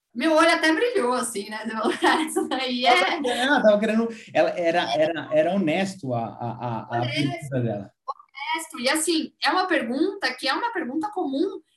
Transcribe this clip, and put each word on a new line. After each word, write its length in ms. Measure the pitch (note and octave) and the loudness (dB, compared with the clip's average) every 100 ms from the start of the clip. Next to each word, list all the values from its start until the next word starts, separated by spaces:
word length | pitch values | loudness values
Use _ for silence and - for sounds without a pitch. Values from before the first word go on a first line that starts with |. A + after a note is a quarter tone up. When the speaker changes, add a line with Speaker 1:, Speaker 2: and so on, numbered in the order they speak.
| _ A#3 | _ -2
Speaker 1:
meu 180 | D#4 | 2
olho 160 | D#4 E4 | 6 6
até 200 | D#4+ D#4+ | 4 2
brilhou, 380 | D#4+ A#4+ G4 A#3+ | 2 2 0 0
assim, 360 | B3 A#3 G3+ G3+ | 0 -2 -6 -8
né? 160 | G#3+ A3 | -8 -8
<laughs> 640 | A3 A3 E4 D#4+ D#4+ D#4 | -4 -2 0 2 2 0
Isso 200 | E4 - | -2 -2
daí 380 | - C4 B3 B3+ | -2 -2 0 4
é 300 | F4 F#4 E4 B3 | 4 4 0 -2
Speaker 2:
Ela 360 | A#3+ C4 C#4+ | 0 2 4
tava 180 | G#3+ G#3 | 6 4
querendo... 280 | G3+ A3 A3+ - - | 4 2 0 -4 -2
Ela 160 | D3+ E3 | 2 2
era, 320 | - E3+ E3+ D#3+ D3+ | 2 0 2 0 2
era, 340 | D#3 D#3+ C#3 | 0 0 0
era 180 | D#3 D#3+ G3 | 2 4 2
honesto 580 | E3+ D#3+ G3 - C3+ | 2 0 -2 -4 -4
a, 100 | A#2+ A2 | -4 -4
a, 260 | - A#2+ | -6 -8
a, 460 | A#2 A#2+ A2+ - A#2+ | -6 -4 -6 -4 -2
a 40 | |
Speaker 1:
Honesto. 280 | B2 B2 C#3 - D3 | -2 0 -2 -2 -4
Speaker 2:
pergunta 100 | C3 | -2
dela. 300 | A#2+ G#2 G2 _ - - _ - C#4+ D#4+ | -2 -2 -8 _ -12 -12 _ -12 -6 -6
Speaker 1:
Honesto. 240 | D#4+ D4+ | -6 -4
E, 100 | A#3+ | 0
assim, 440 | D#4 D#4 E4 B3+ - | 0 0 -2 -2 -4
é 60 | B3+ | 0
uma 140 | F4 F#4 | 0 2
pergunta 680 | D#4+ A3+ C4 F4+ G4+ C4 | 0 -2 0 0 0 -4
que 140 | B3 C4 | -4 -2
é 60 | |
uma 180 | D4+ A#4+ | -2 -2
pergunta 380 | G#4 B3+ D4 D#4 | -4 -4 -4 -4
comum 480 | - D#4 C4+ F#4+ F#4 - | -4 -4 -2 -2 -4 -14